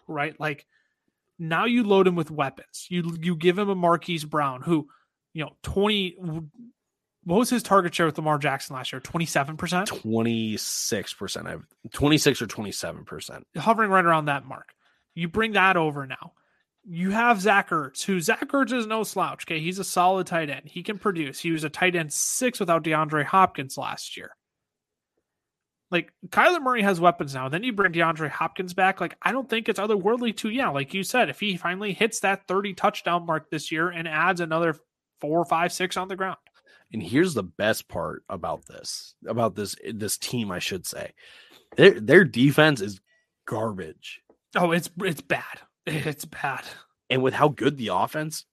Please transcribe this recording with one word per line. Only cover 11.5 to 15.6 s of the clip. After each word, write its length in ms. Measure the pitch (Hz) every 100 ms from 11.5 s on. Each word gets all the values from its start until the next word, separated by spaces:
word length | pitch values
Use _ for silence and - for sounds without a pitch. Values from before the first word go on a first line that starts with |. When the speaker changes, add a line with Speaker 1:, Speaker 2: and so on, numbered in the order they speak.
| 82 - _ -
Speaker 2:
twenty-six 500 | - 143 151 147 123
or 40 | 110
twenty-seven 580 | - 101 - 85 80
percent. 420 | - 76 - - - 165
Speaker 1:
Hovering 340 | 151 220 214
right 140 | 190
around 220 | 170 160 147
that 200 | 139 131
mark. 280 | - - _ _ _ _
You 140 | 165 170
bring 240 | 190 220
that 240 | 202